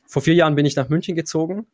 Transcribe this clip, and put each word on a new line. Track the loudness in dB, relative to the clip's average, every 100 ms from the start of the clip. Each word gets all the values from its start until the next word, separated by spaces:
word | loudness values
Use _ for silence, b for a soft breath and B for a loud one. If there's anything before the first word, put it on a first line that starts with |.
| _
Vor | -4
vier | 2 4
Jahren | 4
bin | 4 2
ich | 0
nach | -2
München | -2 -2 -6
gezogen | -4 -4 -4 -6 -10